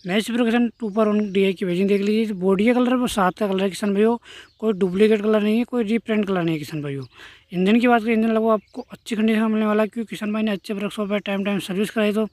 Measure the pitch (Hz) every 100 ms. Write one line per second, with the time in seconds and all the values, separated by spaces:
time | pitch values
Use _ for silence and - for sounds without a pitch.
0 | 180 202 214 233 233 240 240 - 220 196
1 | 214 208 214 190 190 185 185 175 196 202
2 | 202 214 220 196 185 190 214 247 247 254
3 | 247 - 185 - 208 190 196 170 208 196
4 | 220 233 - - - _ 220 190 190 180
5 | 214 220 208 214 208 220 247 247 208 226
6 | - 214 196 185 165 160 143 156 147 139
7 | 127 - - - _ 180 185 233 247 233
8 | 220 226 220 220 220 214 - - - -
9 | - 220 220 214 226 214 214 214 214 233
10 | 220 180 208 214 220 196 - 196 202 -
11 | 202 208 196 196 202 202 - 185 208 233
12 | 208 208 214